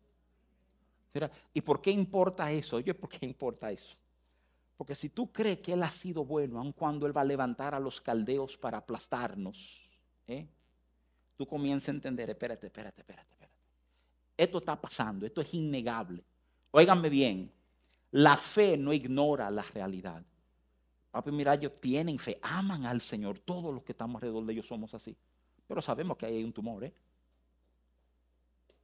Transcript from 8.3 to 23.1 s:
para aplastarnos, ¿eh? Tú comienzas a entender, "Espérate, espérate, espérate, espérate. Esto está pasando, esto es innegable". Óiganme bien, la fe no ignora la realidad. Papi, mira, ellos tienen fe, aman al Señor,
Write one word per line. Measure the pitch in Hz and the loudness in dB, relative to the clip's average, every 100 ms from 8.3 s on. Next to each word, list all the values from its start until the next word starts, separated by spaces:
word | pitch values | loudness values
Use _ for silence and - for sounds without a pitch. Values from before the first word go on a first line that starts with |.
| 135 135 - | -2 -4 -6
para | 123 113 | -6 -6
aplastarnos, | - 110 - 127 120 98 95 - - - - _ _ _ - | -6 -10 -6 -4 -4 -6 -8 -10 -18 -20 -20 _ _ _ -12
¿eh? | 127 156 _ _ _ _ _ _ _ _ - | -12 -12 _ _ _ _ _ _ _ _ -12
Tú | 135 | -8
comienzas | 151 139 139 143 | -2 0 0 -2
a | |
entender, | 139 135 123 113 | -4 -4 -6 -6
"Espérate, | 107 120 113 98 | -6 -6 -8 -12
espérate, | - 107 - | -14 -14 -16
espérate, | - - - | -20 -20 -20
espérate. | _ - _ _ _ _ _ _ _ _ - | _ -20 _ _ _ _ _ _ _ _ 2
Esto | 175 185 | 2 2
está | 165 151 | -4 -6
pasando, | - - 113 98 107 | -6 -4 -4 -4 -6
esto | - | -6
es | 147 | -4
innegable". | 175 156 139 117 113 95 87 - _ _ _ _ | -4 -2 -2 -2 -4 -6 -10 -16 _ _ _ _
Óiganme | 147 175 185 160 | 8 10 8 6
bien, | 139 131 95 92 - _ _ _ _ _ | 4 4 2 -6 -14 _ _ _ _ _
la | 135 147 143 | 8 10 10
fe | - - 208 151 | 6 4 6 6
no | 139 | 2
ignora | 147 127 131 147 143 107 | 0 2 2 2 2 0
la | 104 | -4
realidad. | 101 110 95 92 92 82 87 _ _ _ _ _ _ _ _ | -6 -6 -6 -6 -8 -12 -16 _ _ _ _ _ _ _ _
Papi, | 113 135 | -8 -4
mira, | 147 139 | 0 4
ellos | 147 143 - | 4 2 -4
tienen | 127 135 170 139 | 0 0 0 -2
fe, | - - | -4 -6
aman | - 175 196 175 123 | -4 -2 -2 -2 -2
al | 120 | -2
Señor, | - | -4